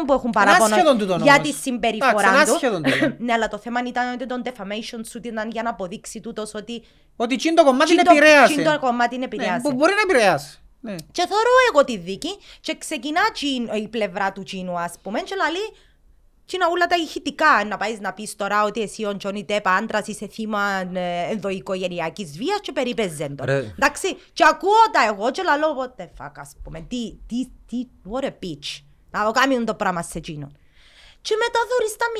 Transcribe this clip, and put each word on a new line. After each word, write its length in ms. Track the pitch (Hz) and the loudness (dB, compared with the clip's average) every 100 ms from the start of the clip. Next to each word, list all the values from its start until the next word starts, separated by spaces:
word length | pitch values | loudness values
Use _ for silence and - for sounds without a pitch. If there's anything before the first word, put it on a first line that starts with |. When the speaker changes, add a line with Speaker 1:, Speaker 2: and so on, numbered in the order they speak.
| 285 | 4
Speaker 1:
που 80 | |
έχουν 180 | 262 247 220 | 0 2 4
Speaker 2:
Είναι 100 | 202 | 6
Speaker 1:
παράπονο 300 | 208 220 214 | 6 6 6
Speaker 2:
άσχετον 220 | 320 247 | 4 4
τούτον 240 | 202 175 | 2 2
Speaker 1:
για 120 | 277 | 6
Speaker 2:
όμως. 140 | 285 294 | 6 4
Speaker 1:
τη 40 | - | -6
συμπεριφορά 540 | 269 240 226 214 262 | -6 -2 -2 2 2
Speaker 2:
Εντάξει, 240 | 208 196 190 | 4 6 6
είναι 100 | - | 4
Speaker 1:
του. 80 | |
Speaker 2:
άσχετον 300 | 311 277 185 | 4 2 0
τούτον. 320 | 156 262 294 - | 0 0 0 -2
Speaker 1:
<laughs> 60 | 240 | -2
Ναι, 80 | |
αλλά 140 | 226 214 | 0 -2
το 100 | 208 | -4
θέμα 220 | 240 240 247 | -6 -6 -4
ήταν 280 | 247 247 | -4 -4
ότι 120 | 247 247 | -4 -6
το 160 | 247 240 | -6 -8
defamation 540 | 240 196 208 226 233 220 233 | -10 -10 -10 -10 -12 -12 -12
suit 80 | 233 | -10
ήταν 240 | 226 214 | -8 -8
για 120 | 226 | -6
να 60 | 233 | -6
αποδείξει 500 | 226 185 220 - 226 | -6 -8 -10 -14 -14
τούτος 340 | 220 220 214 | -12 -10 -10
ότι 300 | 214 208 233 - _ _ - | -12 -12 -12 -14 _ _ -6
Speaker 2:
Ότι 200 | 226 247 | -2 0
τσιν 200 | 311 330 | 0 4
το 80 | |
κομμάτι 200 | 285 254 320 | 6 6 4
Speaker 1:
τσιν 120 | 349 | 4
Speaker 2:
είναι 60 | |
Speaker 1:
το, 80 | 349 302 | 8 8
Speaker 2:
επηρέασε. 380 | 302 294 233 | 10 10 8
Speaker 1:
τσιν 100 | 294 311 | 6 2
το 140 | 302 | 2
κομμάτι 360 | 262 240 240 254 | 0 0 0 -2
είναι 120 | 254 | -6
Speaker 2:
Ναι, 40 | 214 | -4
Speaker 1:
επηρέασε. 260 | 233 240 | -4 -2
Speaker 2:
που 80 | 269 | -2
μπορεί 200 | 254 320 403 | 2 2 2
να 60 | |
επηρεάσει. 580 | 415 285 202 147 - - - _ | 2 4 4 2 -2 -18 -20 _
Ναι. 160 | 226 180 151 | -12 -12 -10
Speaker 1:
Και 100 | - 349 | -4 0
θωρώ 240 | 403 466 508 494 | 2 4 4 6
εγώ 120 | 285 | 4
τη 140 | 269 220 | 2 0
δίκη 400 | 170 196 320 403 - - | -8 -8 -8 -10 -14 -16
και 140 | - 311 | -10 -8
ξεκινά 440 | - 311 285 320 427 | -8 -8 -4 0 0
τσιν-, 360 | 453 277 262 233 214 | -2 -4 -4 -4 -6
η 120 | 214 | -6
πλευρά 440 | 240 202 185 196 | -4 -4 -2 -4
του 120 | 190 | -4
Τσίνου, 360 | 185 190 180 175 | -12 -10 -8 -6
ας 140 | 175 - | -6 -8
πούμε, 180 | - 233 | -8 -8
και 160 | 370 392 | -6 -4
λαλεί, 360 | 311 339 427 - _ _ _ _ _ _ - | -2 -4 -8 -12 _ _ _ _ _ _ -10
«Τσίνα 200 | 370 339 | -2 0
ούλα 140 | 349 349 | 0 0
τα 80 | 359 | 0
ηχητικά, 680 | 320 339 - 277 311 240 208 | -2 -8 -8 0 2 2 0
να 100 | 190 | -4
πάεις 220 | 202 220 | -6 -6
να 140 | 202 | -8
πεις 220 | 190 214 - | -10 -12 -6
τώρα 280 | 196 208 | -2 0
ότι 180 | 208 208 | 0 -2
εσύ 240 | 202 - 208 | -6 -6 -6
ο 120 | 196 | -6
Τζόνι 280 | 202 202 165 | -6 -8 -4
Ντεπ 220 | 208 202 | -2 0
άντρας 400 | - 220 220 202 | 0 0 -4 -4
είσαι 200 | 202 196 | -10 -12
θύμα, 340 | - 214 208 202 190 180 | -10 -6 -4 -2 -2 -4
ε, 380 | 180 180 175 165 | -4 -4 -4 -4
ενδοοικογενειακής 1080 | 214 196 190 190 190 180 175 165 160 180 143 | -4 -6 -8 -6 -6 -4 -4 -8 -8 -14 -8
βίας 220 | 277 415 | -4 -4
και 100 | 403 | -4
περιπέζεν 640 | 294 247 233 202 151 147 139 | -4 -4 -2 -4 -4 -10 -8
τον». 100 | 135 | -2
Speaker 3:
Ρε. 120 | 139 113 95 | -2 -4 -2
Speaker 1:
Εντάξει, 380 | 277 285 381 - - | -2 -2 -6 -8 -8
και 100 | - 320 | 4 4
ακούω 340 | 311 370 440 440 | 4 4 6 6
τα 80 | 311 226 | 4 2
εγώ 180 | 202 226 | 0 -2
και 100 | 277 330 | -2 0
λαλώ, 220 | 294 311 262 | 2 0 -2
«What 220 | 254 - | -6 -10
the 40 | 170 | -18
fuck», 260 | - 139 143 | -16 -18 -16
ας 200 | 143 - | -20 -18
πούμε, 160 | - 160 160 | -16 -14 -10
τι, 240 | 247 220 - - | -8 -8 -10 -8
τι, 200 | 233 254 - - | -6 -6 -10 -10
τι, 200 | 240 247 _ 180 | -8 -8 _ -10
what 120 | 247 | -6
a 40 | 269 - | -6 -8
bitch, 380 | 190 147 - - _ _ _ | -12 -10 -12 -14 _ _ _
να 140 | 185 214 | -4 0
το 60 | |
κάνει 320 | 233 269 254 | 2 2 2
το 100 | 226 208 | -2 -2
πράγμα 260 | 202 175 | -2 -4
σε 160 | 170 170 | -6 -10
Τσίνον. 380 | 156 151 143 143 _ _ _ _ - - | -10 -12 -14 -18 _ _ _ _ -20 -14
Και 140 | - 427 466 | -4 -2 0
μετά 140 | 466 466 | 0 0
θωρείς 260 | 494 440 440 | 0 -2 -2
τα 100 | 466 453 | -4 -4